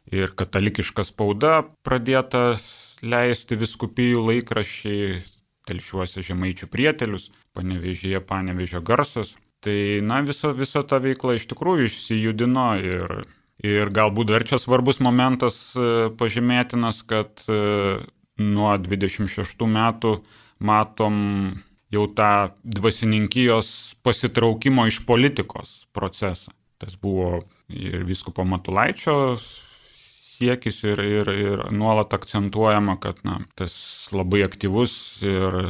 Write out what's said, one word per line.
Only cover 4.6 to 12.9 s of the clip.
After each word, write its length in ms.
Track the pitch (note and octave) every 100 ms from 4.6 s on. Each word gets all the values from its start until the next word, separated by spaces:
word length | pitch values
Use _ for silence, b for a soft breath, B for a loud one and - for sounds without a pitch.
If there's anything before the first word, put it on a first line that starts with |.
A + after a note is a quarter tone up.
| G2+ - G#2+ G2+ G2+ F2+ F2+ _ _ _ -
Telšiuose 540 | F2+ - F#2+ F2+ F#2+
Žemaičių 480 | F#2 F#2 F#2 F2+ -
Prietelius, 640 | - C#3+ D3+ A2+ F#2+ - b _
Panevėžyje 720 | - F#2 F#2 F2+ F2+ F#2+ F#2+
Panevėžio 640 | F#2 F#2+ F#2 F2+ F2+ F2 E2
Garsas. 480 | A#2+ - A#2+ G2+ - _ _
Tai, 180 | G#2 G#2 G2+ G#2
na, 180 | G#2 B2+
visa, 300 | C#3+ C#3 D3+
visa 300 | B2+ C3+ D3 C#3
ta 140 | C3+
veikla 380 | C3 C3 B2+ A#2
iš 80 | -
tikrųjų 380 | - F3 F3 A#2
išsijudino 760 | - - A2+ A2 G#2+ A#2+ C3 B2 G2+
ir, 380 | F#2+